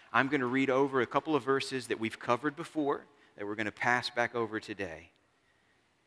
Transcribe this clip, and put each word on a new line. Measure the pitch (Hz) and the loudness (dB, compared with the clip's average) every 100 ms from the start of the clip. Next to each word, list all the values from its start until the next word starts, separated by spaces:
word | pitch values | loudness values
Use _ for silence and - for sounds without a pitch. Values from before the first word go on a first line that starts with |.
| - | -2
I'm | 113 135 | 2 2
gonna | 143 123 | 2 2
read | 131 131 | 2 2
over | 131 143 131 | 4 2 2
a | 113 | 2
couple | 139 160 147 | 0 2 0
of | |
verses | 123 135 135 131 113 | 2 0 0 -6 -4
that | 107 | -2
we've | 110 - | -2 -4
covered | - 120 147 143 | 0 0 0 -6
before | 160 156 139 160 - _ _ - | -6 -2 -2 -2 -6 _ _ -10
that | 101 | -8
we're | 107 | -4
gonna | 107 | -4
pass | - 123 123 - | -2 2 2 0
back | - 117 120 | -2 -2 -2
over | 113 107 | -4 -4
today. | 104 101 95 78 82 _ _ _ _ _ _ _ _ _ | -6 -8 -8 -10 -16 _ _ _ _ _ _ _ _ _